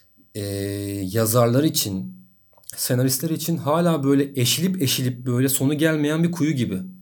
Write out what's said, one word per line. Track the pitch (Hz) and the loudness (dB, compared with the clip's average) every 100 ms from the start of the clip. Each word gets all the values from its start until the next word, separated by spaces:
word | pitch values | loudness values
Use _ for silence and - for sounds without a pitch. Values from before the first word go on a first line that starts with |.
| _ _ _ 107 | _ _ _ -8
e, | 101 101 98 101 101 101 | -6 -4 -4 -4 -6 -6
yazarlar | 95 107 110 120 117 123 | -2 0 2 4 4 4
için, | 156 156 107 95 95 - - _ _ _ - - | 2 0 -2 -4 -6 -12 -20 _ _ _ -18 -8
senaristler | - 123 131 127 165 | -2 2 2 0 -2
için | 151 156 160 | -4 -2 -2
hala | 139 156 175 160 | 0 2 2 2
böyle | 135 139 143 - | 4 2 2 0
eşilip | 117 - 185 185 | 0 0 0 0
eşilip | 127 - 127 123 127 | 0 0 -2 -4 -2
böyle | 120 135 | 0 0
sonu | - 139 147 | 2 0 2
gelmeyen | 160 156 147 156 | 2 2 0 2
bir | 170 | 0
kuyu | 170 147 | 2 0
gibi. | 139 113 95 - - | 0 0 -2 -6 -16